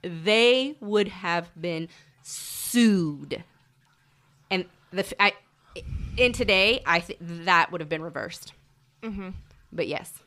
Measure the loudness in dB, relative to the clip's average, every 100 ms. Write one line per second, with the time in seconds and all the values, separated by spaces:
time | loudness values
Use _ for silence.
0 | -8 -6 2 6 6 6 2 -4 -2 0
1 | 0 -2 -2 -2 -4 -8 -6 -6 -8 -12
2 | _ _ -16 -14 -12 -10 -2 4 4 4
3 | 2 -4 -10 -12 -12 _ _ _ _ _
4 | _ _ _ _ _ -4 -4 _ _ -6
5 | -4 2 2 2 _ _ _ -16 -10 -8
6 | -8 2 2 2 2 4 4 2 2 0
7 | 0 -14 -12 -6 2 4 4 -2 -4 -6
8 | -6 -8 -10 -12 -18 -20 _ _ _ _
9 | -10 -8 -10 -12 -18 -20 _ -6 -4 -4
10 | -8 -20